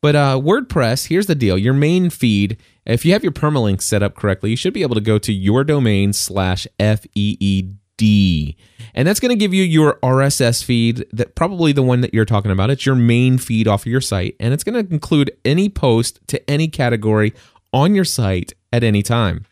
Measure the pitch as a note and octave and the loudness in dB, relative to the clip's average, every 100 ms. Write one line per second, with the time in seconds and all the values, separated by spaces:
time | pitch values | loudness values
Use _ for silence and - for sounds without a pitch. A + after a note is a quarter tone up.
0 | D3 D3 C#3 C3+ C#3+ A3 B3+ - A#2+ B2 | 2 2 2 0 0 0 0 -2 -2 -2
1 | - E3+ G3+ D#3 A2+ F#2 G#2+ C3+ D3 F3+ | -2 -2 0 0 0 0 0 2 2 2
2 | F3+ - A#2+ G#2 G2+ G#2+ _ _ - A#2 | 0 0 0 2 0 -4 _ _ -4 0
3 | E3 G3+ D#4+ - D3+ D3+ A2 F#2+ - G#2 | 2 2 0 -2 -2 0 0 -2 -2 -2
4 | G2+ - G#2+ F#2 G2+ A#2 F3+ G#3 D3+ A2+ | -2 -2 -4 -2 -2 -2 -4 -2 -2 -2
5 | G#2 G#2+ - G2+ F#2+ A#2 D3 D3 A#2+ G2+ | 0 0 0 -2 0 0 2 0 2 2
6 | G2 G2 - F#2+ F#2 F#2 - _ G#2 G#2+ | 0 -2 -4 -2 -2 -2 -6 _ 0 0
7 | - - G2+ - G2 F#2+ F#2 G2 _ - | -4 -4 -4 -2 0 0 -2 -10 _ 0
8 | A2 G#2 G2 E2 D2 D2+ _ _ - - | 2 4 4 2 -2 -8 _ _ -16 -2
9 | C#3+ G#3+ B3 A#3+ G#3 F#3+ F#3 D#3+ D3+ - | 0 0 0 0 0 0 2 4 2 2
10 | B2+ C3 C#3 - A#2+ A#2 - B2 A#2 A#2+ | 0 2 0 0 0 0 -2 0 0 -2
11 | - G#2+ A#2+ - E3+ F#3+ E3 C#3+ B2+ B2 | -8 -6 -8 -4 -4 0 0 2 2 0
12 | B2+ A2 G#2+ A2 G#2 F#2+ G2+ C3+ - C3 | 0 0 0 0 0 0 0 0 0 2
13 | A#2 A#2+ B2+ B2+ - A2+ G#2+ G2+ - B2 | 4 4 4 2 0 0 2 0 0 -4
14 | - G2 F#2 - A2+ C#3+ - A#3+ G3+ D#3+ | -2 -4 -4 -4 -2 -2 -2 -4 -2 -4
15 | - D#3 C#3+ - - D#3 G3+ G3+ C#3 A2+ | 0 0 0 -2 -2 0 0 0 0 2
16 | A#2+ - _ - - C#3+ D#3+ - B2 A#2 | 0 -6 _ -8 -4 -2 -2 -2 -2 0
17 | G#2+ G#2+ G#2+ - _ _ _ B2+ D3+ G3+ | 0 0 0 -2 _ _ _ 0 2 2
18 | F3+ - G#2+ F#2 - - _ A#2+ A#2 G#2 | 0 -2 -2 -2 -4 -14 _ 0 2 2
19 | G2+ A#2+ G#2+ E2 - | 0 0 0 -2 -10